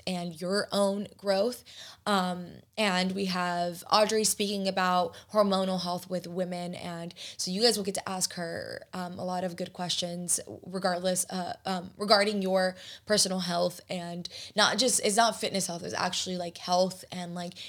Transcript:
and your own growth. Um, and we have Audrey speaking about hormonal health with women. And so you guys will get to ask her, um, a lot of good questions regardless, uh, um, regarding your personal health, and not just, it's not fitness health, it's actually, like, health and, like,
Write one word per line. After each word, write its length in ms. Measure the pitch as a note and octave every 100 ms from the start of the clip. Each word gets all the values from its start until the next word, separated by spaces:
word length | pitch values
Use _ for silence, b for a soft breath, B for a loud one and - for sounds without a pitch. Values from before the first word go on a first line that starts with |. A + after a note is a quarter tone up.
| -
and 340 | F3+ F3 E3
your 280 | F3 G3+ -
own 360 | G3+ G3 G3+ G3+ -
growth. 460 | G3+ G3 A3+ B3 - B B B -
Um, 400 | G3+ F3+ F3+ F3 D#3+ - -
and 360 | G#3+ F3+ F#3
we 120 | F#3+ F#3+
have 580 | F3+ F3+ F3 F3 F3 -
Audrey 320 | G#3+ G#3+ A3
speaking 440 | G#3+ - G3+ G3+ F#3+
about 480 | F#3+ F#3 F3+ E3+ - B
hormonal 480 | G#3+ G3+ F#3+ F#3+ F#3
health 300 | F3 F3+ F3
with 160 | F3+ F3
women. 480 | F3 F3+ F3 F3 F3+
And 360 | F3+ E3+ E3+ - B B
so 120 | -
you 140 | F#3
guys 120 | A#3 G#3
will 80 |
get 120 | G3 F#3
to 120 | -
ask 260 | F#3+ - -
her, 480 | E3+ E3+ - - -
um, 240 | F3+ F3+ F3+
a 80 | F3+
lot 180 | F3+
of 120 | F#3 F3
good 180 | F3
questions 680 | - F3 - F3 F3 F3 - - G#2+
regardless, 640 | - F#3 F#3 F3 F#3 F3+ -
uh, 220 | F#3 F3 - -
um, 240 | F#3 F3+ -
regarding 460 | G#3 G#3 G3+ G#3
your 320 | F#3+ F#3+ F#3 F#3 B B -
personal 320 | G#3 F#3+ F#3
health, 420 | F3 F3 F3+ F3 -
and 400 | F3+ E3+ F3 F3 B B G#3
not 220 | G#3 G#3+
just, 260 | C4 -
it's 140 | G#3+ G3+
not 240 | A3+ -
fitness 240 | G#3 F#3+ F3+
health, 160 | F3
it's 120 | - -
actually, 420 | F3+ F3+ - F3+
like, 220 | F3 E3+
health 440 | - F3+ F#3 F#3 -
and, 220 | F3+ F3
like, 200 | F3 F3 -